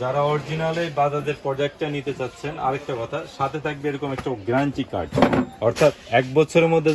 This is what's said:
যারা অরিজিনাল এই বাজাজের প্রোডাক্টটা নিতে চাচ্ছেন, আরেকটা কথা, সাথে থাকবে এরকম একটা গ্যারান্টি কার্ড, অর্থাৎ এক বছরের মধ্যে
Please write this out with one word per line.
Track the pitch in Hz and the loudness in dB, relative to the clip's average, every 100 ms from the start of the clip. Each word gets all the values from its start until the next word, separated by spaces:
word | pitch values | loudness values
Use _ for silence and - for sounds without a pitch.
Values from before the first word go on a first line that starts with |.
যারা | 127 143 147 | -2 0 2
অরিজিনাল | 151 135 160 160 165 | 0 -2 -4 -2 -2
এই | 170 143 | -2 0
বাজাজের | 143 147 143 143 | 0 0 -4 -4
প্রোডাক্টটা | 139 135 143 - 156 | -4 -2 -2 -2 -6
নিতে | 147 135 127 | -4 -4 -4
চাচ্ছেন, | 127 - 143 156 135 | -6 -6 -10 -4 -2
আরেকটা | 139 - 120 | -2 -4 -6
কথা, | 117 147 165 - | -4 -6 -8 -4
সাথে | 139 151 | -4 -2
থাকবে | 151 143 147 | -4 -4 -4
এরকম | 139 143 | -2 -4
একটা | 131 - 117 95 | -4 -4 -4 0
গ্যারান্টি | 131 143 135 - | 2 2 -2 -4
কার্ড, | 98 - - - - - - 110 | -4 -2 2 2 2 -2 0 0
অর্থাৎ | - 147 - - 120 | 4 4 4 0 2
এক | 131 139 | 4 2
বছরের | 156 170 165 | 4 4 4
মধ্যে | 165 156 | 4 4